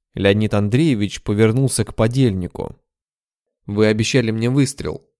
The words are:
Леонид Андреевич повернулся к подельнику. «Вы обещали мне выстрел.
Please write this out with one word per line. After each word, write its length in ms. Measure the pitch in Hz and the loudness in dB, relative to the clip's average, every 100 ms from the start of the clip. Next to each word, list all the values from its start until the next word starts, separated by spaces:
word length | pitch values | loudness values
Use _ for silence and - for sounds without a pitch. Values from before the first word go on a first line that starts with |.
| _ - | _ -2
Леонид 380 | 95 104 107 | 2 2 2
Андреевич 720 | 104 104 123 165 113 101 - | 0 0 2 2 0 -2 -6
повернулся 600 | - 104 110 120 135 - 107 | -4 2 2 2 0 -2 -6
к 100 | - | -2
подельнику. 800 | 113 127 127 95 87 - - - _ _ _ _ _ _ _ _ - | 0 2 0 0 -6 -10 -12 -14 _ _ _ _ _ _ _ _ -8
«Вы 200 | 104 107 | 0 2
обещали 460 | 110 110 131 113 | 2 0 0 0
мне 180 | 110 117 | -2 0
выстрел. 600 | 135 135 - - - - | 2 0 -2 -10 -10 -14